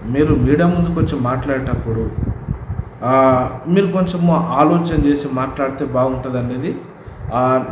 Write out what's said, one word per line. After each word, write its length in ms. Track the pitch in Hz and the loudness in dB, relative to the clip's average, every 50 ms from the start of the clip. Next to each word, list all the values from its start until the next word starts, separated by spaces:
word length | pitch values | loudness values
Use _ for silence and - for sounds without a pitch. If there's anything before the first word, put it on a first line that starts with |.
| - | -6
మీరు 300 | 113 123 139 151 156 147 | -2 0 2 2 2 2
మీడియా 320 | 135 123 131 143 160 170 175 | 2 4 4 4 4 4 4
ముందు 280 | 175 170 175 170 - | 2 2 0 0 0
కొంచెం 280 | 170 156 - 151 135 123 | 0 0 0 0 -2 -2
మాట్లాడేటప్పుడు, 840 | 120 127 123 - 143 139 131 131 135 123 - - 117 113 110 113 104 - - - - - - - - - - - - - - - - - - - | -2 -2 -2 -2 -2 -2 -2 -2 -2 -4 -4 -4 -4 -2 -2 -2 -4 -4 -4 -4 -4 -4 -6 -6 -8 -8 -8 -8 -8 -8 -8 -8 -10 -10 -6 -2
ఆ, 440 | 120 131 135 135 131 131 127 127 117 - - - 160 | 2 4 4 6 4 4 2 2 -2 -4 -6 -4 0
మీరు 200 | 175 190 - 175 | 2 2 2 2
కొంచెం 440 | 165 185 185 175 - 175 170 170 | 2 0 0 0 0 0 2 2
ఆలోచన 720 | 165 151 - - 123 135 151 156 170 170 165 - 165 151 143 | 2 2 2 0 2 4 4 4 4 4 2 2 0 2 4
చేసి 200 | 143 143 143 - 135 127 | 4 2 2 0 -2 -2
మాట్లాడితే 520 | 127 131 135 - - 139 131 131 - 147 | -2 -4 -4 -2 -2 -4 -4 -4 -4 -6
బాగుంటుంది 520 | 131 123 127 127 135 131 127 - 131 127 127 | -2 0 2 2 2 0 -2 -4 -4 -4 -4
అనేది, 380 | 120 120 123 127 131 180 - - - - - - - - - - - - 113 | -4 -4 -4 -4 -4 -4 -6 -6 -10 -14 -18 -18 -18 -16 -14 -12 -8 -4 0
ఆ, 300 | 120 127 131 131 131 123 - | 0 2 2 2 0 0 0